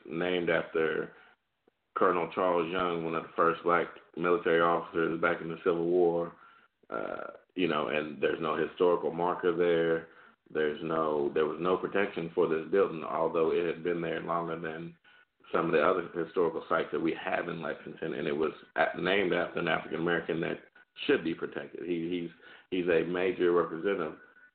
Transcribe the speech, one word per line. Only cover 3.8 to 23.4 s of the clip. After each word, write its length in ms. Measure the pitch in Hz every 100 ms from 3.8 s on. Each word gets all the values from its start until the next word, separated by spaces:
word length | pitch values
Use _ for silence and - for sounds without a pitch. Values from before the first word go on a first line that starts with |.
| 82 - - -
military 440 | 87 87 87 82
officers 600 | 85 82 82 87 82 82
back 200 | 85 82
in 80 | 80
the 100 | 82
Civil 200 | - 85
War. 480 | 85 90 87 85 85 85 - - _ _ -
Uh, 420 | 55 50 50 - - _
you 140 | - 87
know, 200 | 76 67
and 320 | 73 76 69
there's 200 | 78 78
no 160 | 80 78
historical 560 | 76 - 87 85 80
marker 400 | 82 87 87 90 85
there. 520 | 87 85 82 82 82 - - _ -
There's 280 | 78 76 76
no, 480 | 82 80 80 76 71
there 120 | 78 76
was 120 | 80
no 160 | 87 92
protection 540 | 85 98 101 95 82
for 140 | 87 82
this 180 | 80 78
building, 320 | 98 87 80
although 480 | 69 76 82 82 80
it 120 | 85
had 200 | 85 80
been 160 | 82 87
there 200 | 82 80
longer 380 | 85 85 85 82
than 360 | 82 80 85 - _ - _ _ -
some 140 | 90 82
of 60 |
the 80 | 80
other 280 | 78 95 85
historical 500 | 85 82 - 85 80 -
sites 200 | 82 73
that 80 | 76
we 140 | - -
have 260 | 92 95 85
in 140 | 82
Lexington, 520 | 76 - - - 82
and 120 | 65 78
it 100 | 73
was 160 | 78 - - -
at, 240 | - -
named 320 | 87 98 92
after 280 | 87 85 -
an 80 | 85
African 320 | 82 - 78
American 400 | 85 85 - 82
that 180 | 78 82 - - _ - -
should 160 | 135
be 120 | 82
protected. 520 | 82 73 - 71 - 87
He, 220 | 85 82
he's, 220 | 90 85 - - - -
he's 180 | 95 87
a 160 | 82
major 480 | 82 90 92 87